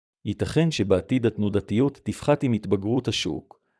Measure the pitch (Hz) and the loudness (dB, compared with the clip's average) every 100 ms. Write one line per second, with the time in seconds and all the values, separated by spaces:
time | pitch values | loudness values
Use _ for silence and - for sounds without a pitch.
0 | _ _ 110 101 98 151 165 151 101 92 | _ _ -8 -4 0 2 2 0 2 2
1 | - 131 113 - 104 98 - 104 143 - | 2 0 0 0 0 -2 0 0 0 -2
2 | - - - 147 139 110 98 101 101 127 | -8 -4 0 2 2 -2 0 -2 0 -2
3 | - - - 71 - _ _ | -2 -2 -4 -6 -10 _ _